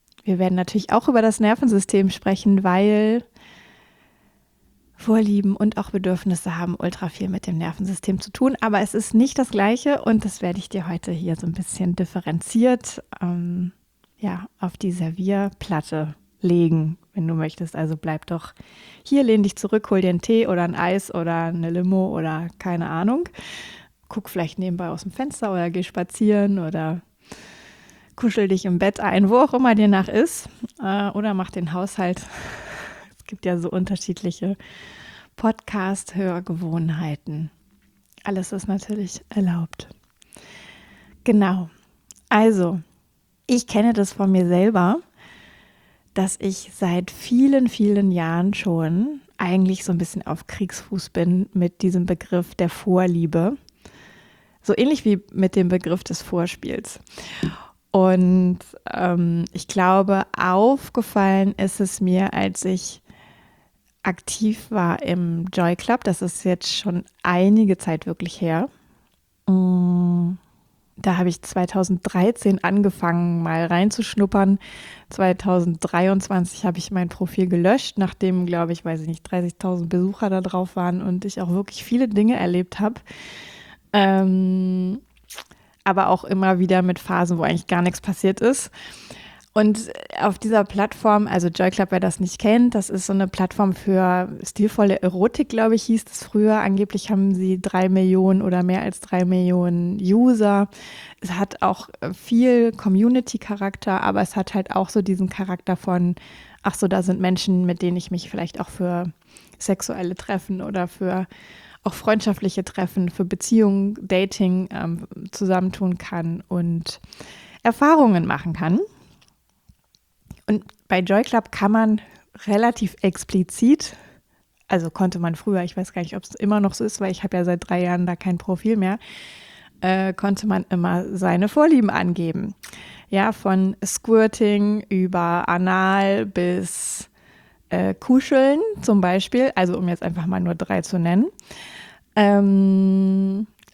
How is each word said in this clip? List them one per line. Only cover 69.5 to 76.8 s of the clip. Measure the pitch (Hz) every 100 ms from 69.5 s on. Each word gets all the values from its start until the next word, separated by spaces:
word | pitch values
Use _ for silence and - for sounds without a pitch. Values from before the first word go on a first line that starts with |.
| 185 185 180 180 175 175 175 170 185 _ _ _ _ _ -
da | 196 180
habe | 180
ich | 170
zweitausenddreizehn | - - 180 196 185 180 - 185 190 233 202 190
angefangen, | 175 196 202 - 175 170 175 170
mal | 165 165 165
reinzuschnuppern. | 175 208 - 208 - 196 202 196 196 - - - - -
Zweitausenddreiundzwanzig | - 185 180 196 180 170 165 - 170 185 196 - 185 175 - 190
habe |
ich | 170